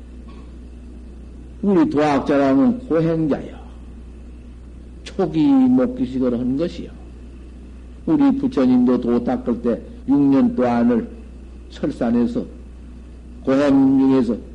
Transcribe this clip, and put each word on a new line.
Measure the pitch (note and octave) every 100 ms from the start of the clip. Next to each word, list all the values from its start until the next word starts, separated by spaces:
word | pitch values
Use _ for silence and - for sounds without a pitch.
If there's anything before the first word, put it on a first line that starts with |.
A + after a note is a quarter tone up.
| - - - - - - - - - - - - - - - -
우리 | G3+ F#3 D3
도학자라면 | C#3 D3+ C#3 C#3 C#3+ C3+ C3+ B2+ - -
고행자여. | D#3+ E3 E3 D#3 A#2+ - - - - - - - - - - - - - - - -
초기 | - - F3 D#3 D3
목기식을 | C3+ B2+ B2+ B2 B2+ B2 B2+ B2+ A#2+
한 | B2+ C3+
것이요. | F3 - - - - - - - - - - - - - -
우리 | D3+ C#3 -
부처님도 | C3 C#3+ B2+ B2+ B2 B2
도 | A#2 A#2+
닦을 | A#2+ B2 - A2+
때 | A#2+ G#2+ - - -
육 | C#3+
년 | C#3 C3+ B2 A#2
동안을 | B2 A#2+ A#2+ A#2 - - - - - - -
설산에서 | - D#3 B2+ A#2+ A#2+ A#2+ B2 F2+ - - - - - - - - - -
고행 | C3+ C#3+ C#3 C3+ C3+
중에서 | C3+ C3 A#2 G2 -